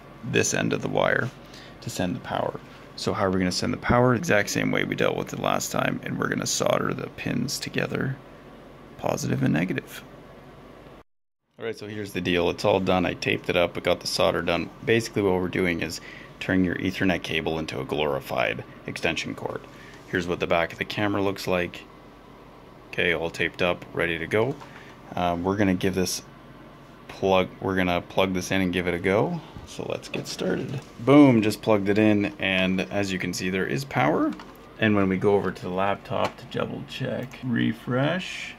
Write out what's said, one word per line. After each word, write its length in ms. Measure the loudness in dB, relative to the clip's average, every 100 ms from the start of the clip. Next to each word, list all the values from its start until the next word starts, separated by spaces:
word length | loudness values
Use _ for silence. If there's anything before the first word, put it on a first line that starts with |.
| -20 -12 -2
this 280 | 2 2
end 200 | 0 0
of 80 | -2
the 80 | -2
wire 400 | 0 2 2 -2 -6 -18 -18 -18 -14
to 100 | -10
send 240 | -4 -4
the 60 | -4
power. 400 | -4 -4 -4 -6 -12 -20 -18 -8
So 160 | -4
how 120 | 0 2
are 60 |
we 80 | 2
gonna 140 | 0
send 180 | 0 -2
the 60 | -2
power? 380 | 2 4 4 4
Exact 340 | 2 2 2
same 200 | 0 0
way 140 | 0
we 120 | 0 0
dealt 200 | 0 0
with 160 | -4
it 80 | -2
last 320 | 0 0 -2
time, 300 | -2 0 -2
and 160 | -4 -2
we're 80 | -2
gonna 180 | -2 -2
solder 480 | 0 2 2 0
the 140 | -4 -6
pins 500 | -8 -4 -2 -2 -4
together, 600 | -6 -2 -2 -2 -4 -4 -10 -20 -20 -20 -20 -20 -20 -6
positive 440 | -2 -2 0 0
and 100 | 2
negative. 500 | 2 0 -4 -8 -12 -16 -20 -20 -20 -20 -20 -20 -20 -20 -20 -20 _ _ _ _ -10
All 80 | -8
right, 120 | -8
so 100 | -8
here's 240 | -8 -6
the 100 | -2
deal. 280 | 2 4 4
It's 160 | 2 4
all 160 | 4
done. 240 | 4 4 4
I 80 |
taped 360 | 0 0 0 2
it 60 | 2
up. 220 | 2 2
I 20 |
got 220 | 2 2
the 60 | 0
solder 340 | 2 2 2
done. 280 | 2 0 -2 -4
Basically 380 | 2 2 2 2
what 180 | 2 2
we're 80 | 0
doing 340 | 0 0 0
is 200 | -2 -8 -12 -18 -16 -8
turning 240 | 0 2 2
your 100 | 0
Ethernet 480 | -2 0 0 0
cable 360 | 0 -2 0 -2
into 200 | -4 -6
a 60 | -4
glorified 800 | 0 0 0 -2 0 0 -2 -8 -14 -12
extension 460 | -4 -2 -2 -6
cord. 280 | -6 -8 -8 -12 -20 -20 -20 -4
Here's 180 | -2 -2
what 140 | -2
the 80 | 2
back 240 | 2 0
of 60 | -2
the 80 | -6
camera 360 | -2 0 0
looks 260 | 0 -2 0
like. 360 | 0 0 -6 -18 -20 -20 -20 -20 -20 -20 -20 -20 -20 -10
Okay, 260 | -2 0
all 160 | 0 -2
taped 320 | -2 -4 0
up, 240 | 0 0 -4
ready 240 | -2 -2 -2
to 80 | 0
go. 300 | 2 2 -2 -10 -18 -20 -20 -10 -2
Um, 280 | 0 0
we're 140 | 0 2
gonna 160 | 2
give 220 | 2 0 0
this 260 | -2 -4 -10 -20 -20 -20 -20 -20 -20 -20 -16
plug, 400 | -2 4 4 4 -2
we're 160 | -2 2
gonna 260 | 2 0
plug 320 | 0 2 2
this 180 | 2 0
in 100 | 0
and 100 | 2
give 160 | 0 0
it 60 |
a 60 | 0
go. 420 | 2 2 2 -2 -8 -16 -14
So 200 | -10 -6
let's 180 | -6 -6
get 200 | -8 -8
started. 520 | -6 -4 -4 -4 -8 -10 -4
Boom, 400 | 6 10 10 8
just 200 | 4 2
plugged 280 | 2 2 4
it 80 | 6
in, 360 | 6 6 2 0
and 420 | 0 2 2 2 0
as 220 | -2 -2
you 80 | -2
can 140 | -4
see, 160 | -2 -2
there 180 | 0 0
is 160 | -2
power. 480 | -2 0 2 2 0 -4 -12 -18 -16 0
And 160 | 2 4
when 140 | 4
we 80 | 2
go 180 | 4 4
over 160 | 2
to 100 | -4
the 80 | -6
laptop 680 | -2 0 -2 -4 -2 -2 -4
to 80 | -8 -4
double 260 | -4 -6 -10
check, 500 | -8 -6 -6 -8 -8
refresh. 1120 | -4 0 0 -2 -2 0 0 -2 -4 -10 -12